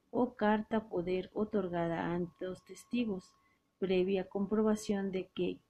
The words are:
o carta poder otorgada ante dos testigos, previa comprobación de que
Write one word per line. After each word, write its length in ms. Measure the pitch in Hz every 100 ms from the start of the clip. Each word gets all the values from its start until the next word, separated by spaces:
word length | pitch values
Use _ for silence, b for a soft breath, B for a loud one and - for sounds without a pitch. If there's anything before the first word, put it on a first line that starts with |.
| _
o 240 | 233 247
carta 560 | - 208 214 214 220 214
poder 400 | 180 175 185 185
otorgada 800 | - 214 208 185 170 170 165 175
ante 320 | 175 175 -
dos 180 | 185 180
testigos, 680 | - 190 - 240 233 185 - b b b _ _
previa 500 | 185 185 180 196 185
comprobación 840 | 202 196 214 214 214 - 202 196
de 200 | 185 180
que 240 | - 180 185